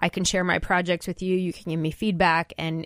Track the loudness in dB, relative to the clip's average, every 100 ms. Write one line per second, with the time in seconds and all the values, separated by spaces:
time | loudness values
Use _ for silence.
0 | -2 0 0 0 2 0 2 0 2 -2
1 | -4 -6 -2 0 0 -4 -4 -2 -2 -2
2 | 0 2 4 2 0 -6 -4 -4